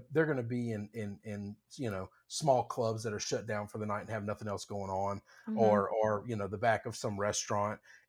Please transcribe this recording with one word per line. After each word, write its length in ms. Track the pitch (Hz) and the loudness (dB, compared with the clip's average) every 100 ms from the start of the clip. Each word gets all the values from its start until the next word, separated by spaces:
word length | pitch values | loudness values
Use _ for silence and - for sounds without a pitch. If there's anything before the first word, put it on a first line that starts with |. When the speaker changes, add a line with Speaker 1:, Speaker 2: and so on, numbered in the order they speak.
| 117 | 0
Speaker 1:
they're 160 | 147 156 | 2 2
gonna 160 | 135 | 2
be 300 | 117 123 117 | 0 -2 0
in, 160 | 107 104 | -2 -4
in, 260 | 117 104 98 | -6 -6 -8
in, 300 | 113 104 101 107 _ - | -8 -6 -8 -10 _ -6
you 140 | 123 | -4
know, 180 | 95 95 - _ | -4 -6 -12 _
small 360 | - 156 127 | 0 4 4
clubs 380 | 117 - 113 107 | 4 0 0 0
that 80 | 110 | -2
are 80 | 104 | -4
shut 260 | - 127 107 | -2 -4 -2
down 220 | 107 104 | -4 -4
for 100 | 113 | -6
the 80 | 107 | -4
night 140 | 104 | -4
and 100 | 92 | -4
have 140 | 110 | -6
nothing 240 | 104 104 107 | -4 -6 -4
else 160 | 98 | -6
going 260 | - 101 95 | -6 -6 -4
on, 300 | 95 98 101 - - - | -2 -2 -4 -8 -14 -6
Speaker 2:
Mm-hmm. 100 | 220 | 4
Speaker 1:
or, 300 | 110 104 98 | 6 6 4
or, 340 | 110 107 104 110 | 2 2 2 -2
you 80 | 110 | -4
know, 120 | 98 | -4
the 100 | 98 | 0
back 260 | 117 107 123 | 2 2 0
of 100 | 110 | -4
some 220 | 120 101 | -4 0
restaurant, 600 | 104 101 - 107 101 104 - - | 0 0 0 0 0 -2 -12 -20